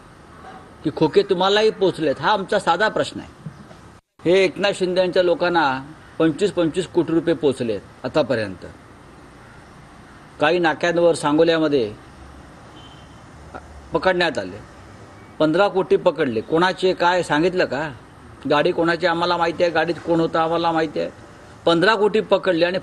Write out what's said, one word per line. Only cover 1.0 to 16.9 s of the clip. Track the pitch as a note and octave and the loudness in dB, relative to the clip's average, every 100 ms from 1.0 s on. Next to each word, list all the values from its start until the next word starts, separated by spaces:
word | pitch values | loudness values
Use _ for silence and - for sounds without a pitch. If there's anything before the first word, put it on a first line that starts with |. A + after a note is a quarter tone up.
| D#3 G3 | 2 2
तुम्हालाही | G3 F3+ G3 G#3 A3 | 2 0 2 2 2
पोचलेत? | F3+ F#3+ D#3 D#3 B2+ | 2 -2 0 -2 -2
हा | E3 | 0
आमचा | G#3 F#3+ G#3 | -2 0 -2
साधा | - F3 G#3+ | 0 0 0
प्रश्न | E3 C3+ G2 | 0 -6 -6
आहे. | - - - - - - - - _ _ D#3+ | -16 -18 -18 -18 -20 -20 -20 -20 _ _ 0
हे | F#3+ | 2
एकनाथ | F3+ - G3+ F#3 | 2 0 -4 -2
शिंदे | F3+ F3+ | -2 0
यांच्या | F#3 F#3 | 0 2
लोकांना | F3+ D#3 F3 E3+ C#3+ C3 C#3+ - - - | 2 2 0 0 0 -2 -10 -20 -14 -2
पंचवीस, | D#3+ D3 G3 | 0 0 -2
पंचवीस | F3 E3 F#3 E3 | 0 -2 -2 -4
कोटी | F3 D3+ | -2 0
रुपये | D#3+ E3+ | 0 0
पोचलेत | D#3 C#3+ B2 A#2 G2+ - - | 0 0 0 -4 -6 -8 -12
आतापर्यंत. | C3+ D#3 C3 A#2 G#2 F2 E2 - - - - - - - - - - - - - - - - - | -4 -2 0 -2 -4 -10 -16 -20 -20 -20 -20 -20 -20 -20 -20 -20 -20 -20 -20 -20 -20 -20 -16 -2
काही | D3 F3+ | 0 2
नाक्यांवर | E3 D3 F3 E3+ E3+ D3+ | 0 0 0 2 2 2
सांगोल्यामध्ये | D3+ D3+ E3 E3 D#3 C#3 G#2+ A2 - - - - - - - - - - - - - - - - - - - | 0 4 4 4 2 0 -2 -6 -20 -20 -20 -20 -20 -20 -20 -20 -20 -20 -20 -20 -20 -20 -18 -18 -18 -20 -6
पकडण्यात | E3 F#3 F3+ E3+ A#2 | -2 0 2 0 -2
आले, | F#2 G2+ - - - - - - - - | -8 -12 -18 -20 -20 -20 -20 -20 -14 -2
पंधरा | D#3 E3+ G3+ | 2 4 2
कोटी | F#3+ F3+ G3 | 2 2 2
पकडले. | F3+ D#3+ C#3 A2 | 2 0 -2 -2
कोणाचे | G#2+ D#3+ F#3 F#3 F#3 | -2 0 0 0 -2